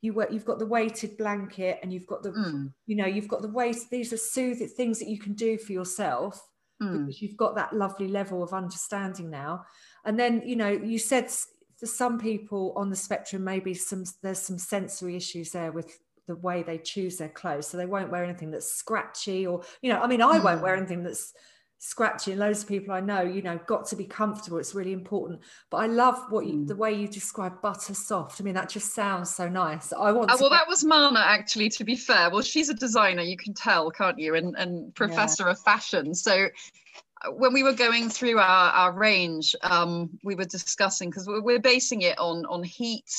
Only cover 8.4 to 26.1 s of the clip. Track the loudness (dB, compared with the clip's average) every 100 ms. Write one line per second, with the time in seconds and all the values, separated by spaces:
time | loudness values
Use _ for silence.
8.4 | -4 -6 -6 -8 -8 -6 -6 -8 -10 -10
9.4 | -8 -8 -10 _ -20 _ -4 0 2 2
10.4 | 0 -2 0 0 -2 -2 2 0 0 -6
11.4 | -8 _ _ _ -10 -2 -2 0 -2 -4
12.4 | -4 -4 -4 -4 -4 -4 -4 -6 -6 -6
13.4 | -4 -4 -4 -6 -6 -8 -10 -10 -8 -6
14.4 | -6 -8 -4 -4 -6 -8 -8 -8 -8 -10
15.4 | -10 -8 -6 -6 -10 -16 _ _ -14 -8
16.4 | -4 -4 -4 -8 -8 -6 -6 -6 -10 -8
17.4 | -6 -4 -6 -6 -4 -4 -4 -4 -4 -6
18.4 | -8 -8 -6 -8 -4 -4 -4 -8 -6 -2
19.4 | -2 -4 -6 -8 0 0 2 6 6 6
20.4 | 6 2 2 0 0 -4 -6 -8 -10 -16
21.4 | _ _ _ _ -14 -2 0 0 -4 0
22.4 | 0 0 -2 -6 -4 -4 -2 0 0 -2
23.4 | -4 -6 -2 -4 -2 -8 -8 -2 -2 -2
24.4 | -6 -6 -6 -6 -6 -6 -4 -4 -4 -10
25.4 | -14 -20 _ -2 0 6 4